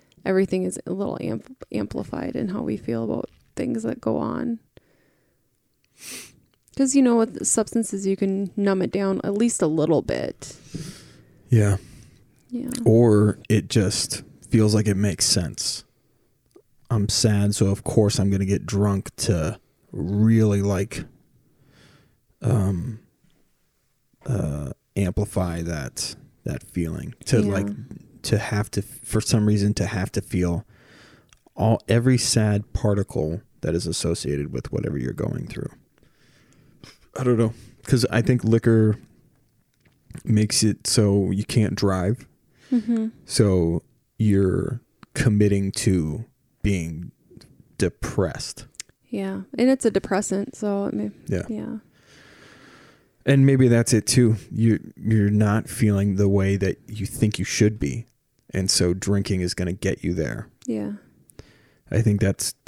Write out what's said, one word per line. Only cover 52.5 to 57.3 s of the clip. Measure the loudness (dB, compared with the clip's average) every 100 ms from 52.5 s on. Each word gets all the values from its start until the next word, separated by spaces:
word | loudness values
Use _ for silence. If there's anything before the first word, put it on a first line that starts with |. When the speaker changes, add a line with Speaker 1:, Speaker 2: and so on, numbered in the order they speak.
| -20 -20 -20 -20 _ _ _ 2
Speaker 2:
And | 6 6
maybe | 6 6
that's | 4 4
it | 2 2
too. | 4 4 2 -4
You, | 0 2 2 -2 -8
you're | 0 2 4
not | 4 4 2 -2
feeling | 0 2 4 2 2
the | 2
way | 4 2 2
that | 0 -4 -8
you | -10 -8
think | -2 0